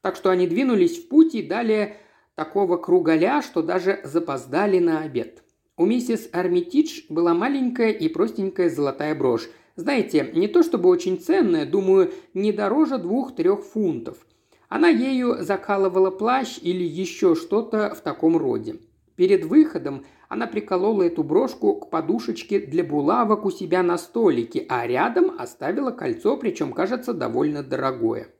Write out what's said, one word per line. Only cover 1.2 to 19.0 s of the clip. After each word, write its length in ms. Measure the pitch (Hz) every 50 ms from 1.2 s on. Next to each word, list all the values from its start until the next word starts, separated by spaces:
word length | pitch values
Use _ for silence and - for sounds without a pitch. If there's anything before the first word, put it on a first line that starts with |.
| 320 320 262
и 80 | 226
далее 560 | 170 139 175 220 240 220 214 214 208 208 - - _ _ _ _ _ _ _
такого 420 | - 160 - - 196 202 175 180
кругаля, 640 | 170 170 - 175 185 170 160 160 156 175 202 277 294
что 220 | - - - 175 160
даже 360 | 165 180 185 175 190 196 - -
запоздали 760 | 139 139 170 170 165 139 131 123 127 127 170 202 208 190
на 240 | 185 175 170 160 156
обед. 400 | 160 151 131 120 110 - - - _ _ _ _ _ _ _ -
У 60 | 165
миссис 420 | 196 233 247 233 - 233 214 - -
Армитидж 680 | - 175 180 185 175 180 175 - - 285 311 - - - -
была 280 | _ 156 170 175 175 170
маленькая 560 | 170 208 269 285 277 254 247 247 254 233 220
и 160 | 214 - 165
простенькая 600 | 156 160 - 202 226 - - 190 190 185 - 180
золотая 460 | 165 139 143 147 139 131 - 147 151 156
брошь. 340 | 143 143 131 117 113 - - - _ _ _ _
Знаете, 560 | - 165 - 277 247 - - - 151 - - -
не 140 | 160 190
то 160 | 208 - 349 330
чтобы 260 | - - 214 175 185
очень 300 | 180 175 - 190 185 -
ценная, 480 | - - 330 392 302 202 170 160 147
думаю, 440 | 139 151 202 190 190 190 190 180 - - - - _ _
не 180 | 185 202 214
дороже 460 | 202 208 208 196 226 294 311 247 269
двух-трех 680 | 247 175 175 208 262 254 - - - 165 180 202 202 -
фунтов. 540 | - - 220 208 175 151 120 - - - - _ _ _ _ _ _ _ _ _ _
Она 180 | - 247 311
ею 500 | 349 320 220 247 269 269 254 247 240 - - 165
закалывала 640 | 156 202 190 - - 202 196 196 190 180 190 190 190
плащ 480 | 185 190 208 226 254 262 262 - - - -
или 200 | 165 185 185 180
еще 520 | 170 147 175 190 170 - - 208 180 165
что-то 580 | 165 - - 196 214 226 233 - 214 214 208 -
в 80 | -
таком 360 | - 160 143 - - 160 165
роде. 400 | 160 143 131 117 - 110 113 107 - - _ _ _